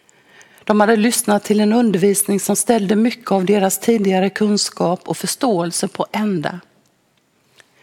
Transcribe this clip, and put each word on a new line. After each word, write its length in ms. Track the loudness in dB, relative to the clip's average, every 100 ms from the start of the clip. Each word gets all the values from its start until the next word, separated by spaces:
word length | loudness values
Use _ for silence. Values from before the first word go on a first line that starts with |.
| _ _ _ -20 -20 _
De 160 | -2 2
hade 160 | 4 4
lyssnat 480 | 2 0 0 -2
till 160 | 0 2
en 120 | 2
undervisning 680 | 2 2 2 2 2 0 -2
som 160 | -2 -2
ställde 400 | 0 0 0 0
mycket 360 | 0 -2 -2
av 120 | -2
deras 340 | 2 2 0 -2
tidigare 520 | 0 0 2 0 0
kunskap 800 | -2 -2 0 -4 -4 -2 -2 -6
och 80 | -8
förståelse 720 | -6 -4 -2 0 -2 -4 -6
på 180 | -6 -6
ända. 480 | -4 -2 -4 -6 -12 -18 _ _ _ _ _ _ _ _ _ _ _